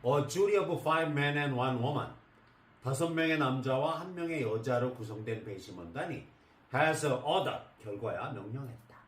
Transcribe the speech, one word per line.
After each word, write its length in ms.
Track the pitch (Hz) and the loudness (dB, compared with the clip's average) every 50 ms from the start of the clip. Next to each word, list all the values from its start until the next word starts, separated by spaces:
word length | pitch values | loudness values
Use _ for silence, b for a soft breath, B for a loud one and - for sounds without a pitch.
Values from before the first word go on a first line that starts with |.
| - | 4
A 220 | 160 147 143 127 117 | 4 4 4 2 0
jury 300 | - 170 202 202 208 196 | 2 2 4 6 6 4
of 220 | 180 - 175 151 | 4 2 -2 0
five 320 | - 156 160 160 165 156 | 2 2 4 4 4 2
men 260 | 147 143 143 143 143 147 | 2 2 2 2 2 2
and 160 | 143 143 131 | 0 0 0
one 220 | 123 127 131 127 123 | 2 2 2 2 2
woman, 340 | 117 139 147 123 - - - - - - _ - - - - _ - - - - | 0 0 0 -2 -4 -4 -8 -16 -20 -20 _ -20 -20 -20 -20 _ -20 -20 -20 -8
다섯 280 | - 123 135 - 170 165 | -4 -4 0 0 0 0
명의 260 | 165 160 165 160 160 151 | 2 2 2 2 4 4
남자와 640 | 143 131 131 131 123 131 131 131 147 156 165 165 | 2 2 2 0 2 2 2 2 2 0 0 -2
한 160 | 170 185 185 | -4 -8 -8
명의 260 | 175 170 165 165 151 | -6 -4 -4 -2 -2
여자로 540 | 123 110 110 113 113 131 123 120 123 127 123 | 0 0 0 -2 0 2 2 2 2 0 -2
구성된 480 | 120 113 110 107 107 110 117 110 104 - | -6 -8 -10 -8 -8 -4 -4 -6 -6 -6
배심원단이 840 | 107 98 95 - - 92 90 85 82 82 139 165 175 143 113 - - - b b b b b b _ - | -10 -10 -10 -10 -14 -14 -12 -12 -10 -6 -6 -6 -6 -6 -8 -10 -14 -20 b b b b b b _ 2
has 320 | 135 151 160 156 - 151 | 2 4 4 4 2 2
ordered, 580 | 143 127 123 - 147 170 190 - - - - - - - - - | 0 0 0 0 0 2 2 2 0 -4 -4 -8 -14 -20 -16 -10
결과야, 480 | 107 101 101 113 107 - 90 110 143 | -10 -8 -6 -4 -4 -4 -4 -6 -6
명령했다. 680 | - 104 95 104 117 135 139 123 113 - - - - - - | -8 -8 -8 -8 -8 -8 -8 -10 -12 -14 -18 -20 -20 -20 -20